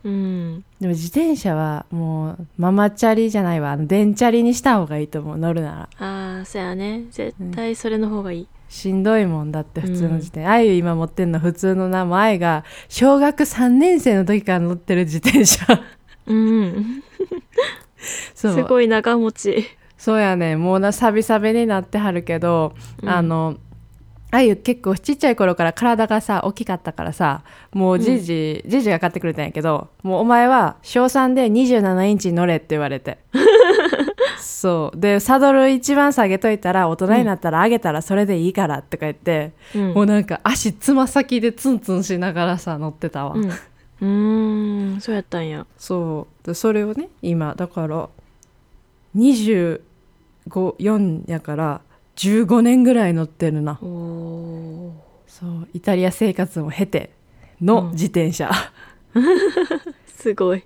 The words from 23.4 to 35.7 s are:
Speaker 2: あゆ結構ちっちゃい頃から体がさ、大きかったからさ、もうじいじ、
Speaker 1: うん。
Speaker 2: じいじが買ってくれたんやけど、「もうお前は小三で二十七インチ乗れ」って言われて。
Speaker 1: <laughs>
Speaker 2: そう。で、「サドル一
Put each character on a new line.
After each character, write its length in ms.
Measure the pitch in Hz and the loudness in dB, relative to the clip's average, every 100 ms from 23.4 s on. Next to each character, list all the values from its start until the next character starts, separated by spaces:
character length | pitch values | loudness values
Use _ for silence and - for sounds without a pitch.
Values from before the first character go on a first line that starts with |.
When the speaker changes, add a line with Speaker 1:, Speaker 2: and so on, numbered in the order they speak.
| 160 - - - - - - - - | -4 -6 -16 -20 -20 -20 -20 -20 -2
Speaker 2:
あ 120 | 240 | 4
ゆ 140 | 247 202 | 4 2
結 260 | - 247 | -2 -2
構 120 | 190 190 | -2 -2
ち 180 | - | -2
っ 20 | 285 | 0
ち 100 | 294 | 0
ゃ 60 | |
い 40 | 233 | 2
頃 200 | 185 175 | 2 2
か 80 | |
ら 100 | 165 | 0
体 320 | 165 240 226 220 | 2 0 2 0
が 160 | 220 | 0
さ、 200 | - 196 | 0 -2
大 80 | - | -2
き 140 | 208 - | -6 -6
か 100 | 180 | -6
っ 60 | |
た 120 | - | -8
か 100 | - | -8
ら 100 | - | -8
さ、 300 | 151 160 147 - - - | -2 -2 -2 -10 -20 -8
も 200 | 196 185 | 0 2
う 60 | 180 | 2
じ 180 | 220 254 | 2 0
い 40 | |
じ、 400 | 170 165 156 - | 0 -2 -2 -6
Speaker 1:
う 40 | - | -2
ん。 20 | |
Speaker 2:
じ 80 | 254 | 0
い 40 | |
じ 80 | 220 | 2
が 80 | 165 | 0
買 100 | 180 | -2
っ 40 | |
て 60 | 175 | -2
く 60 | 170 | -6
れ 80 | |
た 80 | 156 | -4
ん 40 | 151 | -6
や 60 | |
け 100 | 156 | -4
ど、 260 | 160 151 - _ | -2 -2 -4 _
「も 160 | 190 180 | -4 0
う 20 | |
お 20 | 226 | 2
前 220 | 240 240 | 4 4
は 280 | 254 175 - | 4 2 -4
小 260 | - 247 254 | -4 0 2
三 240 | 269 262 | 2 2
で 160 | 254 240 | 2 2
二 160 | 220 254 | 2 4
十 160 | 240 | 4
七 240 | 196 185 196 | 2 2 2
イ 80 | |
ン 40 | 208 | 0
チ 120 | 185 | 0
乗 120 | 170 175 | 0 0
れ」 120 | 160 | 0
っ 20 | |
て 80 | - | -2
言 100 | 151 | -4
わ 100 | 143 | -2
れ 100 | 135 | -6
て。 180 | - - _ 269 381 440 359 - | -10 -12 _ 4 6 8 6 4
Speaker 1:
<laughs> 600 | 320 294 285 403 508 - | 2 0 -2 -2 -4 -4
Speaker 2:
そ 540 | - - 185 170 151 | -14 -4 -2 0 -2
う。 60 | - | -2
で、 200 | 202 202 | 2 2
「サ 180 | 202 269 | 4 4
ド 120 | 277 | 6
ル 180 | 269 | 6
一 260 | 269 | 4